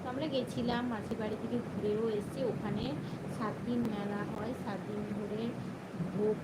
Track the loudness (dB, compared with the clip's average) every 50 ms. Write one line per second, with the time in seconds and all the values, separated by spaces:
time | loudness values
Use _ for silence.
0 | -4 -2 -2 0 0 2 2 2 0 2 0 0 2 2 2 2 2 0 0 -2
1 | -2 -2 -2 0 0 -2 0 -2 -2 0 0 0 0 0 -2 0 2 2 4 4
2 | 2 2 2 0 0 -2 -2 0 2 2 2 2 0 0 0 2 2 0 0 0
3 | -2 -4 -4 -4 -4 -4 -2 0 0 -2 0 -2 0 0 2 2 2 2 2 0
4 | 0 0 0 0 0 -2 -2 -2 -2 -2 -2 -2 -2 -2 -2 -2 -2 -2 -2 -2
5 | -2 -2 -2 -2 -2 -2 0 0 0 0 0 -2 -4 -4 -6 -6 -8 -8 -4 -2
6 | -2 0 2 4 4 4 4 2